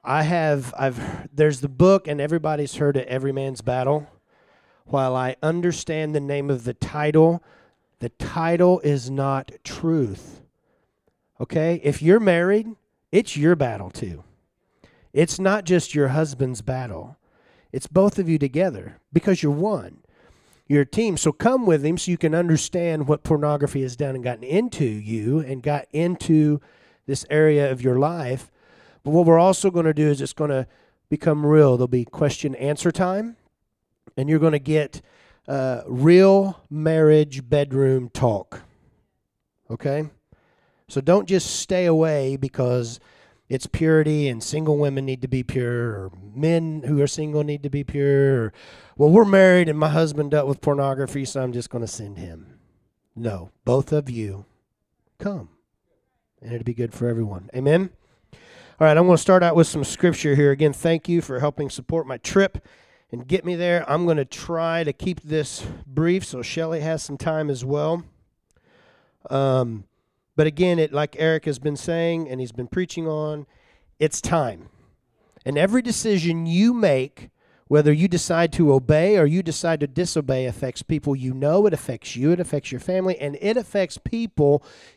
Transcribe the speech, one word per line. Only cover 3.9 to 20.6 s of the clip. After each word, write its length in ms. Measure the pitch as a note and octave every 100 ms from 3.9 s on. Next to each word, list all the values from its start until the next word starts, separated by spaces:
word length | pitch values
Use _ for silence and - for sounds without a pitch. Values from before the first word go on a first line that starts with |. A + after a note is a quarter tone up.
| D3+ D3 _ _ _ _ _ _ _ -
While 300 | C#3 C3 B2+
I 200 | B2+ -
understand 720 | D3+ E3+ F3 E3+ - D#3 D#3
the 60 | D3+
name 300 | C#3 C#3+ C#3+
of 160 | C3+ A#2
the 80 |
title, 720 | A#2+ - D3+ D3+ D#3 E3 E3+ _ _ _ _ _ _
the 100 | A#2+
title 720 | _ - E3+ E3 E3+ F3+ F#3
is 280 | D3 C#3+ B2
not 420 | C3+ C3+ C3+ - -
truth. 760 | - - E3 D#3+ A#2+ F#2+ - - _ _ _ _ _ _ _ _ _ _
Okay? 400 | A#2+ D#3+ D#3+ E3+
If 180 | C#3+ C#3
you're 180 | D#3 G#3+
married, 560 | G#3 E3+ F3+ G#3 A3 A3 _ _ _
it's 260 | F3+ - D3
your 180 | D3+ E3+
battle 360 | C3 G#2 F#2
too. 320 | - G#2 D#2+ - _ _ _ _ _ _ _ _
It's 260 | - E3 -
not 240 | F#3+ G#3
just 320 | E3+ F3+ - D3+
your 140 | C#3
husband's 520 | C#3+ D#3 B2+ C3 A#2
battle. 560 | G#2 B2+ B2 F#2 D#2 D3 _ _ _ _ _
It's 160 | C3 -
both 320 | E3 G3+ -
of 80 | E3+
you 120 | D#3
together 600 | C#3 C#3 F#3 G#2+ - - _
because 300 | D#3 - F#3
you're 80 | D3+
one. 480 | C#3+ G3 G3+ - - _ _ _ _ _ _